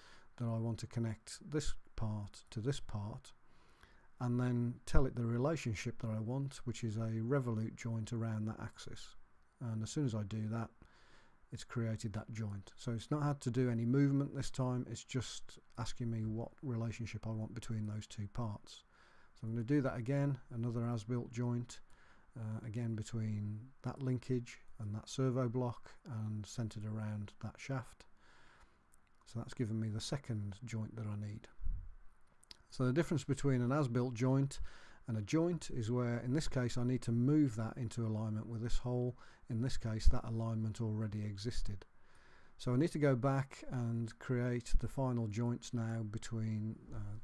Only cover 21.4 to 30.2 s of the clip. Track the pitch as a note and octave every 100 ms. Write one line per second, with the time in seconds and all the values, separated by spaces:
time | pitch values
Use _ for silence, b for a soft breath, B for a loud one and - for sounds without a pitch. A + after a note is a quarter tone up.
21.4 | B2 A#2+ A#2+ - - B B B B B2
22.4 | G#2+ A2 A#2 A#2 A#2 A2 G#2+ A2+ G#2+ G#2+
23.4 | G#2 G#2+ C3 - B2+ - C3 B2+ - B2+
24.4 | A#2+ - - - G#2+ G#2+ - - C3 B2
25.4 | B2 B2+ B2 A2+ - - F#3+ A2 A2 G#2+
26.4 | G#2 - A2 G#2+ G#2+ A2 G#2+ G#2 G#2 -
27.4 | A2 - - C3+ A2+ - - - B B
28.4 | B B B B - - - - - A#2
29.4 | - - A2 A2 A2 G#2+ - C#3+